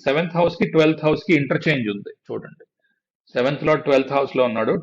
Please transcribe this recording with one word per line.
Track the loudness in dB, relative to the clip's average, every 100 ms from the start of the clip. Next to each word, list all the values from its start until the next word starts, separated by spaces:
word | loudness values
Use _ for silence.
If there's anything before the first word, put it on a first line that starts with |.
| -2
సెవెంత్ | 0 0 0
హౌస్ | 0 0
కి, | 0
ట్వెల్త్ | 4 2 2 0
హౌస్ | 0 2
కి | 0
ఇంటర్చేంజ్ | 2 -2 0 -2 -2 -6
ఉంది | -10 -18 _
చూడండి. | -10 -10 -20 -20 _ _ _ _ _ _ -2
సెవెంత్ | -2 0
లార్డ్ | 0 0
ట్వెల్త్ | 2 0 2
హౌస్ | 0 0 0
లో |
ఉన్నాడు, | 0 0 -2 -2